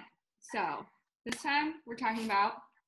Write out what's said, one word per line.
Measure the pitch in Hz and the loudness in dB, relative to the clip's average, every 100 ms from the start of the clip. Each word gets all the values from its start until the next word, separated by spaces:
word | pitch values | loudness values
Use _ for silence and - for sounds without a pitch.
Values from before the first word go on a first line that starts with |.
| - _ _ _ | -12 _ _ _
so | - 226 170 139 - _ _ _ 233 | -6 -2 -2 -2 -8 _ _ _ -8
this | 233 | -4
time | 302 294 311 320 | 2 2 2 -2
we're | 233 | -10
talking | 233 240 226 | -2 0 0
about | 226 202 214 - - _ | 2 4 2 0 -14 _